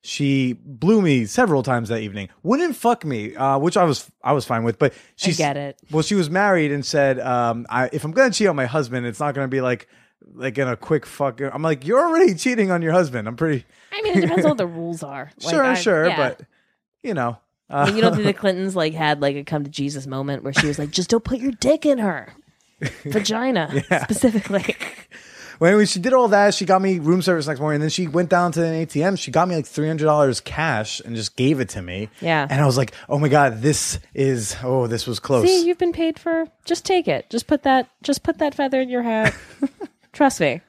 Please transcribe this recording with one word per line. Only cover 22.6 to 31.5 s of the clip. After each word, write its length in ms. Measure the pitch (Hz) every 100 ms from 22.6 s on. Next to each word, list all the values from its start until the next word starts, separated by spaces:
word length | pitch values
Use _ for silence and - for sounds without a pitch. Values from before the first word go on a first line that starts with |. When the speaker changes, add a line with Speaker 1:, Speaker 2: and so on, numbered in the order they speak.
| _ _
Speaker 1:
<laughs> 240 | 143 -
Speaker 2:
vagina," 800 | 143 175 202 220 254 226 151 139 -
Speaker 1:
Yeah. 140 | 170
Speaker 2:
specifically? 680 | - 208 254 214 - 196 - - - - - - - - - -
Speaker 1:
Well, 100 | 165
anyway, 160 | 208
she 160 | 208 185
did 140 | 196
all 140 | 254 233
that. 260 | 202 202
She 100 | -
got 160 | 185 190
me 180 | 190 180
room 200 | 151 185
service 260 | 180 170 147
next 140 | 143
morning, 160 | 151 147
and 60 |
then 80 | 156
she 180 | - 175
went 220 | 156 175
down 200 | 180 175
to 120 | 160
an 80 | 165
A 120 | 160 165
T 160 | 147
M. 120 | 170 196
She 140 | -
got 160 | 143 180
me, 80 | 170
like, 100 | -
three 200 | - 151
hundred 180 | 156 156
dollars 340 | 151 139 120
cash 600 | - - 160 117 107 -
and 100 | -
just 220 | 117 104 -
gave 240 | 131